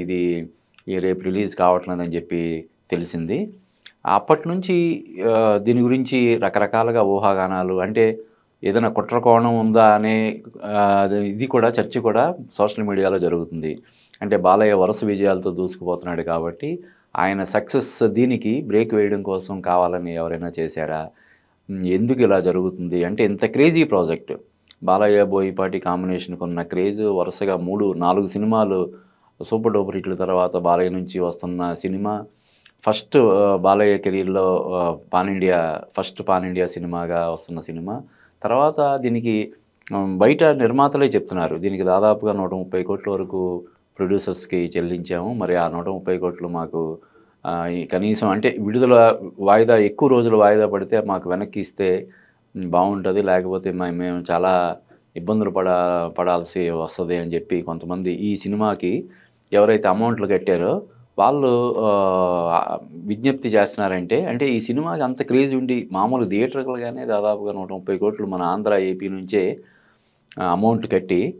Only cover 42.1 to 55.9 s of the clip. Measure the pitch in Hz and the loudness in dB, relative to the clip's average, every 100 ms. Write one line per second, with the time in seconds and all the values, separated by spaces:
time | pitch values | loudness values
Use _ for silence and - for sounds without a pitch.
42.1 | 104 107 101 92 95 92 92 92 98 104 | 2 0 -2 -4 -6 -4 -6 -4 -4 -4
43.1 | 95 95 95 92 87 - _ _ - 95 | -4 -4 -4 -4 -6 -10 _ _ -6 0
44.1 | 98 98 90 - 90 87 87 85 87 87 | 0 -2 -8 -4 -4 -2 -4 -4 -6 -4
45.1 | 87 98 123 90 87 82 82 90 95 92 | -6 -4 -4 -2 0 0 -2 -6 -6 -4
46.1 | 92 90 87 87 85 80 80 80 80 - | -2 -2 -6 -8 -6 -6 -6 -6 -8 -16
47.1 | _ _ _ - 85 85 87 82 - 104 | _ _ _ -8 -6 -4 -6 -4 -2 0
48.1 | 107 107 98 120 - 104 120 127 120 113 | 0 0 2 0 0 -2 2 6 8 8
49.1 | - 95 - 98 113 117 117 104 - 143 | 6 -4 -2 4 6 6 6 4 2 4
50.1 | 123 117 110 104 107 107 98 95 110 104 | 4 4 6 6 6 2 0 0 -2 0
51.1 | 92 90 92 101 104 95 - 95 95 - | -4 -2 -4 -4 -8 -10 -2 0 0 -4
52.1 | - _ _ _ - 90 87 95 101 92 | -18 _ _ _ -10 -2 2 2 0 -2
53.1 | 95 98 92 92 92 95 90 90 87 90 | 0 2 0 0 -4 -4 -4 -4 -4 -4
54.1 | 90 87 87 92 90 87 85 _ _ _ | -6 -2 0 2 2 0 -4 _ _ _
55.1 | 85 85 110 98 95 92 90 90 | -12 -4 -2 0 0 0 2 0